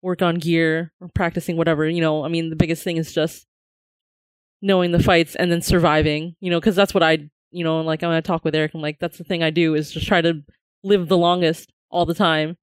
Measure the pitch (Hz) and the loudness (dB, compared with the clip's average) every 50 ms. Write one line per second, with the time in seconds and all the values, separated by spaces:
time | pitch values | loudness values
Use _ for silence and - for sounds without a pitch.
0 | - 185 180 175 185 175 165 175 156 170 170 165 165 160 156 160 170 165 _ _ | -4 -4 -2 0 0 0 0 0 0 0 2 2 2 2 0 -2 -4 -6 _ _
1 | 185 175 _ - 190 170 165 175 - - 170 165 165 165 160 147 156 156 165 175 | -20 -8 _ -2 -2 -2 -2 -4 -6 -4 -2 0 0 0 2 0 0 -2 0 0
2 | 165 160 156 156 143 151 170 165 165 160 160 156 156 156 165 160 - 190 170 165 | 0 0 0 -2 -2 -2 -4 -4 -4 -4 -2 -2 -2 -2 -2 -6 -4 -4 -4 -4
3 | 165 - - 170 156 165 - - - _ _ _ _ _ _ _ _ _ _ _ | -4 -4 -2 -2 -2 -2 -4 -10 -20 _ _ _ _ _ _ _ _ _ _ _
4 | _ _ _ _ _ _ _ _ _ _ _ _ - 196 196 185 180 175 175 170 | _ _ _ _ _ _ _ _ _ _ _ _ 0 2 2 4 4 2 2 2
5 | - - 185 170 165 - - - - 180 170 170 165 - - 180 165 165 151 156 | 4 4 4 4 2 0 -2 -2 0 0 0 0 0 2 2 4 4 4 4 4
6 | 156 151 147 151 156 175 170 _ - 185 175 170 - 226 185 175 202 196 - 190 | 2 2 0 -2 -6 -8 -12 _ -4 -2 -2 0 2 2 2 4 2 2 4 2
7 | 165 160 160 156 147 151 _ _ _ _ - 180 170 160 160 160 160 160 160 160 | 2 4 2 0 -2 -10 _ _ _ _ -10 -6 -4 -2 -2 -2 -2 -2 -4 -4
8 | - 170 165 160 160 - 180 165 _ 165 151 156 156 156 - 160 151 151 151 _ | -2 -2 -2 -2 0 -2 -4 -2 _ -2 0 0 -2 -2 -4 -6 -8 -8 -6 _
9 | - 165 - - 170 _ 196 170 165 160 156 165 170 160 156 151 156 147 - - | -8 -8 -8 -10 -10 _ -4 -2 -2 0 2 2 2 2 2 0 -4 -4 -8 -8
10 | - - 208 175 165 170 170 156 143 _ _ _ _ _ _ _ _ 196 208 196 | -4 0 0 2 2 0 -2 -2 -8 _ _ _ _ _ _ _ _ 0 2 2
11 | 175 156 190 175 170 175 175 180 180 160 165 - - _ _ _ _ _ - 175 | 2 2 2 2 4 2 2 2 2 0 0 -2 -8 _ _ _ _ _ -2 -2
12 | 175 160 170 - 214 170 160 156 156 156 175 _ | 0 0 0 0 0 0 2 0 -2 -4 -6 _